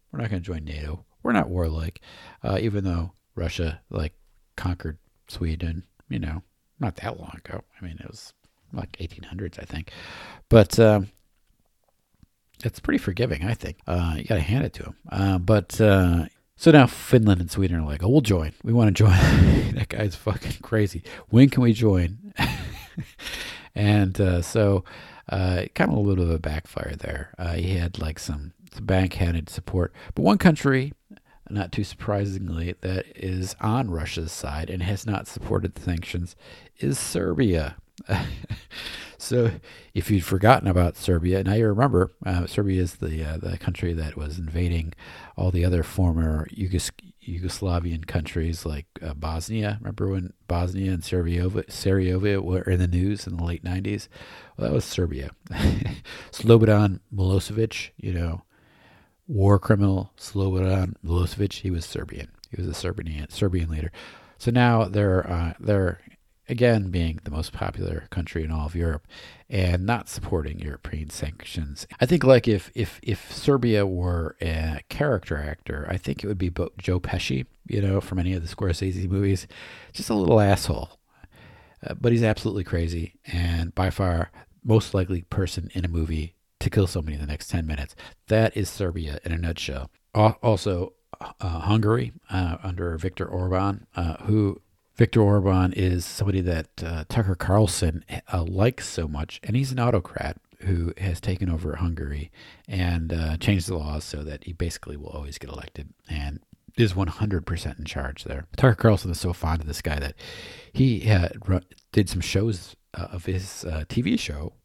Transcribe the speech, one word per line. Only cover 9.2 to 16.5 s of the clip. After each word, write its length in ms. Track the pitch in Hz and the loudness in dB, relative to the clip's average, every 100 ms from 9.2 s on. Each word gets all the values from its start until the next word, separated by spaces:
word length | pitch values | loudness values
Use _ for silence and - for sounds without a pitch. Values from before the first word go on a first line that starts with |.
hundreds, 360 | - 87 104 - | -16 -12 -12 -12
I 60 | |
think. 280 | 90 80 80 - - - - - - | -12 -12 -12 -16 -18 -18 -18 -10 8
But, 280 | 113 101 - | 8 8 8
um, 320 | 113 104 101 _ _ _ _ _ _ _ _ _ _ _ _ _ _ - | 8 6 2 _ _ _ _ _ _ _ _ _ _ _ _ _ _ -8
it's 180 | 117 - | -8 -6
pretty 180 | - - | 0 0
forgiving, 460 | - 87 120 76 | 0 -2 -2 -2
I 100 | 90 | -2
think. 240 | 110 - 87 - | -4 -6 -10 -4
Uh, 300 | 90 85 80 | 0 0 -2
you 60 | |
gotta 180 | - 104 | -2 0
hand 240 | 78 123 156 | 2 0 -2
it 80 | |
to 100 | - | -6
'em. 120 | - - - | -14 -14 -8
Uh, 280 | 95 98 92 | 0 2 2
but, 420 | 87 107 95 - | 4 2 2 4
uh, 460 | 107 95 90 85 78 _ _ | 6 8 6 4 0 _ _